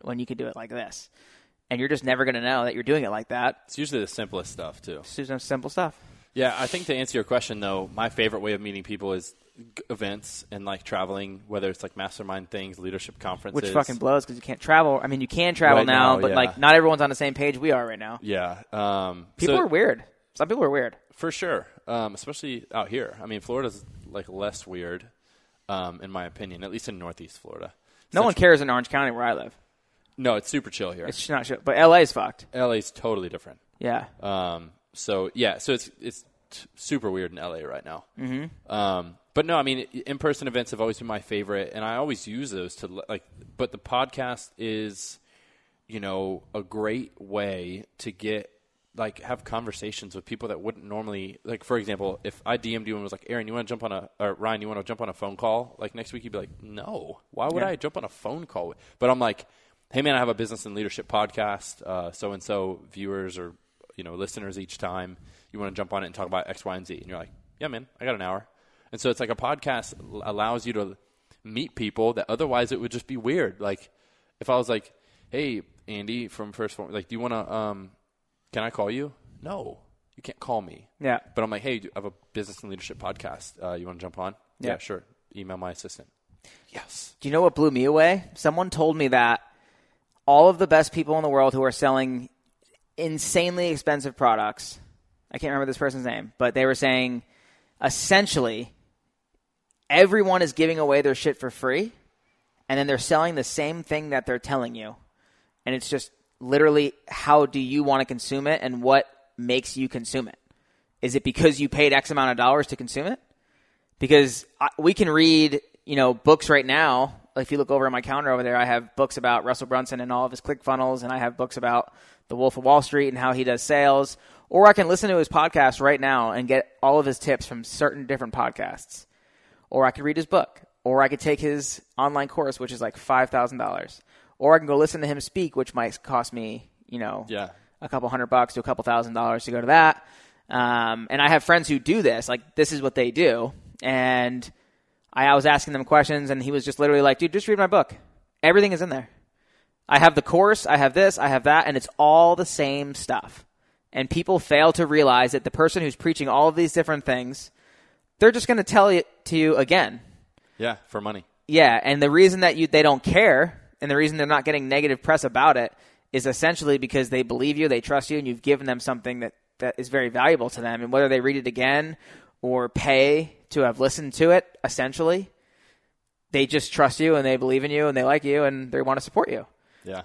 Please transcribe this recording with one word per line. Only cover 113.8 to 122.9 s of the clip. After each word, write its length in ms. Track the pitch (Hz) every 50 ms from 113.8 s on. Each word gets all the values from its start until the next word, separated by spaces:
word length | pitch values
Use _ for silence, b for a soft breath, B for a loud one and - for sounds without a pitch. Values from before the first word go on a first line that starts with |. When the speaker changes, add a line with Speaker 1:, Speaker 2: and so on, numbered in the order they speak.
| _ _ _ -
Speaker 1:
Because 480 | 139 131 151 147 139 131 117 - - _ _ -
I, 80 | 147 147 - -
we 160 | 156 175 196
can 140 | - 208 165
read, 520 | 151 160 160 160 160 156 156 151 139 147 - _ _ _ _
you 120 | - 147
know, 160 | 139 131 127 123
books 360 | 110 - 151 156 156 - -
right 160 | 151 143 127
now. 480 | 127 131 151 160 147 127 127 135 139 - - _ _ -
Like, 80 | 135 131
if 60 | -
you 60 | 147 143
look 120 | 139 -
over 160 | 139 135 135
at 60 | 131
my 80 | 127 123
counter 300 | 120 - 135 143 147 139
over 120 | 127 123
there, 140 | 123 123 123
I 80 | 123 120
have 300 | 123 120 120 117 110 -
books 200 | - 139 127 -
about 280 | 135 120 123 120 117 -
Russell 240 | 123 127 - 131 120
Brunson 320 | 131 127 127 - 135 123
and 100 | 123 123
all 120 | 123 123 127
of 80 | 123
his 80 | 127 117
ClickFunnels, 640 | - - 147 131 - 139 131 131 131 131 131 127 123
and 80 | 120
I 60 | 127 131
have 180 | 120 120 120
books 200 | - 127 127 -
about 360 | 131 120 120 120 120 - - b b b b b b b -
the 80 | 120
Wolf 200 | 120 131 131 -
of 80 | 131 127
Wall 180 | 135 143 147
Street 260 | 131 -